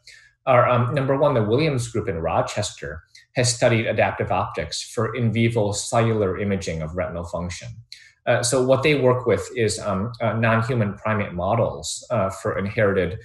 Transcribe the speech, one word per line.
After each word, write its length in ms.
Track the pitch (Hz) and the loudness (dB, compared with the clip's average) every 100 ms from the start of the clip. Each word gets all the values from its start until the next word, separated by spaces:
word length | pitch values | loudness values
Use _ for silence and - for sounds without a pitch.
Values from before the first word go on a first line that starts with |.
| - - - _ - | -20 -20 -20 _ 4
are, 220 | 123 113 | 4 6
um, 260 | 123 120 | 4 2
number 220 | 147 135 139 | 0 0 2
one, 180 | 147 | 4
the 80 | 127 | 4
Williams 460 | 104 120 160 135 120 | 2 2 2 0 -2
Group 200 | 110 98 | -4 -4
in 100 | 85 | -4
Rochester 840 | 80 95 127 - 101 - 71 76 - _ _ | 0 0 0 -2 -6 -6 -12 -12 -16 _ _
has 180 | - 120 | -2 0
studied 360 | - 127 113 110 | 2 2 4 2
adaptive 420 | 107 101 - 92 | 0 0 0 -2
optics 500 | 92 101 - 82 - | -2 -2 -4 -6 -8
for 320 | - - 110 123 | -8 -4 -4 0
in 160 | 117 | 0
vivo 400 | 110 117 117 101 | 2 2 2 0
cellular 640 | 98 - 120 113 110 98 90 | -2 -2 2 2 2 0 0
imaging 420 | 101 98 90 82 | -2 -2 -2 -6
of 140 | 80 | -6
retinal 300 | 87 80 85 | -4 -6 -6
function. 440 | 85 85 87 87 - - - - - _ - | -8 -6 -8 -8 -12 -14 -18 -20 -20 _ -2
Uh, 160 | 120 | 0
so 200 | 120 135 | 2 0
what 200 | 127 131 | 4 4
they 100 | 156 | 4
work 320 | 147 127 123 - | 4 4 4 2
with 180 | 98 - - | 0 0 -2
is, 240 | 107 - | 0 0
um, 320 | 107 95 107 - | -2 -2 -4 -4
uh, 140 | 113 | -2
non-human 600 | 107 113 113 113 127 101 | 0 2 2 2 0 0
primate 380 | 95 110 107 98 | -2 -4 -2 -2
models, 760 | 87 90 117 95 71 80 - - | -4 0 2 0 -2 -8 -10 -4
uh, 200 | 120 95 | -2 -2
for 260 | 90 107 92 | -2 -4 -4
inherited, 640 | 98 110 104 95 87 - | -4 0 2 2 0 -4